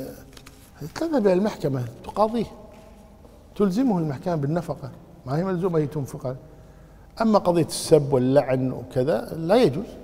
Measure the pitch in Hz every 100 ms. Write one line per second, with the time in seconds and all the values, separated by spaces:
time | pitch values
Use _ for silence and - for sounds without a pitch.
0 | 135 - - - - - - - 156 -
1 | 330 294 202 180 208 - 147 135 120 -
2 | - - 214 233 196 - - - - -
3 | - - - - - - 202 180 269 185
4 | 160 131 190 170 139 170 160 139 123 -
5 | - - - 143 190 185 185 165 151 156
6 | 131 - 127 131 - - - - - -
7 | - - 226 208 190 170 151 - - 156
8 | 139 135 127 135 131 131 131 139 113 127
9 | 131 208 233 160 160 226 214 135 226 -